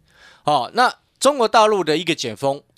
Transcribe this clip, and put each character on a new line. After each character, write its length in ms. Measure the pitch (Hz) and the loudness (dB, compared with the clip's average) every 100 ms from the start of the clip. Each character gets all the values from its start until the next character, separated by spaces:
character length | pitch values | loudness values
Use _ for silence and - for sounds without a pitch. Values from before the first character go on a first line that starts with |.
| _ _ - _ | _ _ -20 _
哦， 260 | - 147 120 | -2 -2 -2
那 200 | - 247 - _ _ | 0 -2 -2 _ _
中 200 | 262 285 | 0 2
国 100 | 220 | 2
大 180 | 233 214 | 4 4
陆 160 | 208 | 2
的 140 | 156 156 | 0 -2
一 80 | |
个 100 | 170 | -2
解 220 | 156 120 107 | -4 -6 -4
封， 260 | 135 143 - | -4 -4 -10